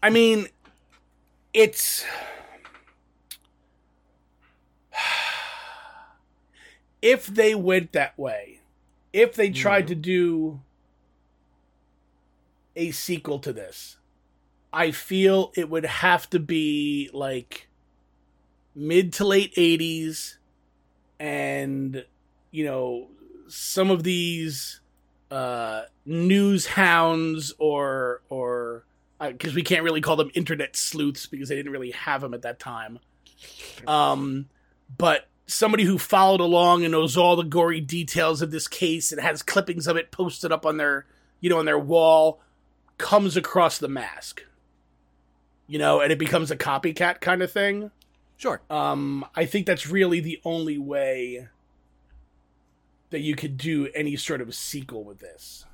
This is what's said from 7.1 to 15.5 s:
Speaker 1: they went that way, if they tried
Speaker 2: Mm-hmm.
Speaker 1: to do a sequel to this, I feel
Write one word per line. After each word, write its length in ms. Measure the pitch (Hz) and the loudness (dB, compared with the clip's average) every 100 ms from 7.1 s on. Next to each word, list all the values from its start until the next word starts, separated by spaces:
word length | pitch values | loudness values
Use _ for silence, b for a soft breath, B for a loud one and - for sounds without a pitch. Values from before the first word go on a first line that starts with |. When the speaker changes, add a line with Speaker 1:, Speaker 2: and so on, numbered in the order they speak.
| 254 - | 4 2
Speaker 1:
they 280 | 202 220 | 2 4
went 380 | 220 180 185 165 | 4 2 2 2
that 260 | 147 139 - | 0 -2 -4
way, 420 | 135 107 101 - _ _ _ _ _ | -8 -8 -10 -20 _ _ _ _ _
if 220 | 190 233 | 2 2
they 160 | 233 202 | 4 -2
tried 340 | 185 202 202 | 0 2 2
Speaker 2:
Mm-hmm. 40 | 160 | 2
Speaker 1:
to 60 | 170 | -4
do 640 | 160 180 175 165 156 143 135 _ _ _ _ _ _ _ _ _ _ _ _ _ _ _ _ _ _ _ _ - | 0 2 2 0 -2 -6 -18 _ _ _ _ _ _ _ _ _ _ _ _ _ _ _ _ _ _ _ _ -8
a 140 | 170 | -6
sequel 480 | 143 - 175 143 143 | -6 -6 -6 -6 -8
to 120 | 135 | -8
this, 460 | 113 95 - - - _ _ _ _ _ _ _ | -10 -12 -18 -20 -20 _ _ _ _ _ _ _
I 180 | 151 165 | -2 -2
feel 600 | 151 - 190 190 190 185 | -2 -4 4 4 4 2